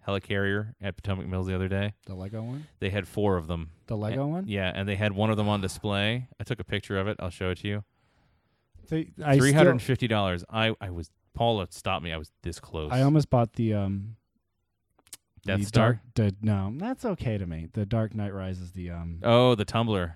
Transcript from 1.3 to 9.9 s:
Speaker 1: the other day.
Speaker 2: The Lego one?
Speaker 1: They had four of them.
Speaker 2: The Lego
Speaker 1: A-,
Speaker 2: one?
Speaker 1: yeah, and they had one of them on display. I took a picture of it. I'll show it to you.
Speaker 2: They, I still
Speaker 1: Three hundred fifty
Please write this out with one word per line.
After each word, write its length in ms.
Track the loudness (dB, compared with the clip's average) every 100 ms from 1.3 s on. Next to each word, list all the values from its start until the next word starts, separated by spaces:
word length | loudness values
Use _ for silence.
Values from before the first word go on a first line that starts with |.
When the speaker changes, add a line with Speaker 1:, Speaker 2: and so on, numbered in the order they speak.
| -4 -2
Speaker 1:
the 80 | -2
other 120 | -2
day. 260 | -2 -2 -6 -14
Speaker 2:
The 80 |
Lego 300 | -12 -10 -10
one? 240 | -8 -10 -12 _
Speaker 1:
They 120 | -2
had 160 | -2 -4
four 300 | 0 2 2
of 100 | 0
them. 240 | -6 -6 -14 -8
Speaker 2:
The 100 | -4
Lego 260 | -2 -2
Speaker 1:
A-, 40 | -2
Speaker 2:
one? 200 | -4 -4
Speaker 1:
yeah, 240 | -2 -2
and 140 | -2 -2
they 80 | 0
had 180 | 0
one 180 | 2 2
of 60 | 2
them 120 | 2
on 120 | 2
display. 680 | 0 -4 -4 0 0 -2 -6 -12
I 40 |
took 160 | -8 -6
a 40 |
picture 360 | -4 -6 -2 -2
of 80 | -2
it. 100 | -2
I'll 120 | -6
show 180 | -4 -4
it 80 | -2
to 80 | -4
you. 160 | -6 -8 _ _ _ _ _ _ _ _ -20 -6
Speaker 2:
They, 180 | -4 -4 -6
I 80 | 4
still 60 | 6
Speaker 1:
Three 140 | 8
hundred 280 | 8 8 6
fifty 260 | 0